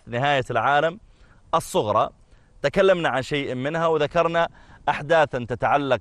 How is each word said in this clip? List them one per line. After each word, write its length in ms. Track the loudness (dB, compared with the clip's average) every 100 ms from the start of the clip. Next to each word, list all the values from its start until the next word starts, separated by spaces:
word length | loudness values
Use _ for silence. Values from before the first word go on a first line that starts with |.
| -4
نهاية 380 | -4 0 0 0
العالم 500 | -2 2 2 0 -4 -14 _ -20 -20 -4
الصغرى، 560 | -4 -2 -2 0 0 0 -4 _ -20 _ -6
تكلمنا 460 | -2 2 4 2 0
عن 140 | -2
شيء 320 | -2 -4 -4
منها 320 | -6 -4 -2 0
وذكرنا 640 | 0 0 0 0 0 -2 -6 -20 -8 -4
أحداثاً 580 | -4 2 2 4 0 -6
تتعلق 520 | -4 0 0 2 -2